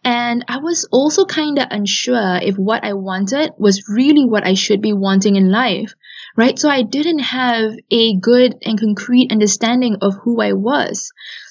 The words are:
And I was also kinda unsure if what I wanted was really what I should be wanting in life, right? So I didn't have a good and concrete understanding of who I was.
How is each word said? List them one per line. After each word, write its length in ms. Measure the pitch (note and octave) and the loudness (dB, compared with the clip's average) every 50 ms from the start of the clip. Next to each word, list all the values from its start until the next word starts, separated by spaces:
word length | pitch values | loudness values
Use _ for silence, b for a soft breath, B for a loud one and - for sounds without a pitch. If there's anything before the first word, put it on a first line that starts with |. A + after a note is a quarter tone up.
And 420 | B B3 A#3+ A#3+ A#3+ A#3+ A#3 B3 - - | B -2 -2 0 -2 -2 -4 -4 -4 -6
I 100 | A#3+ C4+ | -8 -6
was 300 | D4+ E4+ E4+ - - - | -4 -4 -4 -4 -2 0
also 340 | - B3+ C#4 D#4 - G4+ F#4+ | 2 2 2 2 2 0 0
kinda 440 | - - D#4 D4+ D4+ C#4+ C#4 - - | 0 -2 -4 -2 -2 -2 -2 -2 -2
unsure 720 | - G#3 G3+ G3 - - - B3 B3 A#3 G3+ F#3 F3+ F3+ | -4 -4 -4 -2 -4 -4 -2 -2 0 0 0 0 -2 -2
if 140 | - G3+ F#3+ | -2 -2 -2
what 260 | G3 F#3+ G#3 A3+ - | -2 -2 -2 -2 -2
I 120 | - G#3+ G3+ | -4 -6 -6
wanted 580 | G3 F#3+ F#3+ F#3 F#3+ G3+ F#3+ C4+ C#4+ D#4 - - - | -6 -6 -6 -6 -4 -4 -2 -2 -2 -2 -4 -2 0
was 300 | G#3 G3+ F#3+ G3 - G#3+ | 2 2 2 0 -2 -4
really 360 | G3+ A#3+ C4 D4 D4 D4+ C4+ | -2 2 4 4 4 4 4
what 200 | A3+ G#3+ G3+ - | 2 2 0 0
I 100 | F#3 F#3+ | 0 0
should 260 | F#3+ - - G#3 G3+ | 0 0 0 0 0
be 120 | G#3+ G#3+ | 0 0
wanting 440 | G#3 F#3+ G3 G3 F#3+ G3 G3 G#3 G3 | 0 0 0 2 2 2 2 4 4
in 160 | G3 F#3+ F#3 | 4 4 4
life, 420 | G3 A#3 B3+ A3+ F#3 - A3+ - - _ B B B B B B B | 2 2 0 0 -2 -4 -6 -10 -14 _ B B B B B B B
right? 220 | A3+ A3+ C4+ C4 - | 2 2 2 2 0
So 100 | D4+ D4 | 0 0
I 140 | C#4 C4 | 2 0
didn't 380 | A3+ - - C#4+ D4+ F4 E4 D4 | 0 -2 -2 -2 -2 0 -2 -2
have 540 | B3 - B3+ B3+ B3+ B3 A#3 A3+ A3 A3 A3+ - - - | -2 -4 -4 -2 -2 0 0 0 -2 -2 -4 -8 -6 -2
a 260 | A#3+ A#3 A3+ A3+ G3+ | 0 2 2 2 0
good 400 | F#3 F#3 A3+ A#3+ B3 B3+ B3 - - - | 0 2 4 4 6 4 4 0 -2 -6
and 160 | - A3 G#3 | -4 -4 -2
concrete 500 | A3+ G#3 G#3 - - - B3 B3 B3 B3 | 0 -2 -2 -2 -2 2 2 2 4 4
understanding 680 | A3 G#3+ G#3 G3+ - - A#3 A3+ B3 B3+ B3+ A#3 G3+ G3 | 2 2 2 2 0 0 -2 0 0 0 0 0 0 0
of 140 | G3 G3 G3 - - | -2 -2 -2 -2 -2
who 160 | A#3+ A#3 A3+ | -2 0 0
I 140 | G#3+ G3+ G3 | 0 0 0
was. 580 | G3 G3+ A#3+ C#4+ C#4+ - - - - - - - B B B B B B B | 0 0 0 0 0 -2 -4 -6 -8 -12 -14 -16 B B B B B B B